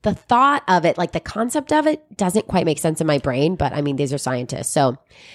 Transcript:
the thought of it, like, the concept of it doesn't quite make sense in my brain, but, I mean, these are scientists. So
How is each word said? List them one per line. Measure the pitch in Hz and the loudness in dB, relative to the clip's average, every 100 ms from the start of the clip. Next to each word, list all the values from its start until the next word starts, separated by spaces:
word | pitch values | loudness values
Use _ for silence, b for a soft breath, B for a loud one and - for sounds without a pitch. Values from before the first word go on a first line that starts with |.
the | 214 | -2
thought | 190 _ 233 277 285 - | -4 _ 2 4 2 2
of | 180 160 | 2 2
it, | - | 0
like, | 170 | -2
the | 165 | -4
concept | - - 240 302 277 | -8 -6 -4 -4 0
of | 302 302 | 2 2
it | 302 _ 196 | 0 _ -4
doesn't | 185 180 - | 0 0 0
quite | 180 | 0
make | 165 147 | 0 0
sense | 165 156 | -2 0
in | 160 | 0
my | 143 | 0
brain, | 143 123 151 185 | 0 0 0 0
but, | 143 | -4
I | 151 | -2
mean, | 143 139 | -4 -2
these | 143 | -2
are | 139 | -2
scientists. | - 127 123 - - | -4 -6 -6 -8 -2
So | - 135 123 _ B B | 2 2 0 _ B B